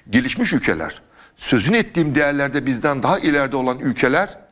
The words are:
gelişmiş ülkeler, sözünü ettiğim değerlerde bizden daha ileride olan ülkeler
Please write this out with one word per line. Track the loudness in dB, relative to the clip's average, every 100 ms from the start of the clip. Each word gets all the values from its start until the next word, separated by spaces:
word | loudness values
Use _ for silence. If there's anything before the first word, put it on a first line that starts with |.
| -2
gelişmiş | 0 0 -2 -2
ülkeler, | 0 0 -2 -4 -12 _ _ -20 -10
sözünü | 0 0 2 2
ettiğim | 2 0 0 2
değerlerde | 0 0 -2 -2 -2
bizden | 0 0 0
daha | 0 0
ileride | 2 0 0 -2
olan | -2 -2
ülkeler | -2 0 2 2 0 -6 -20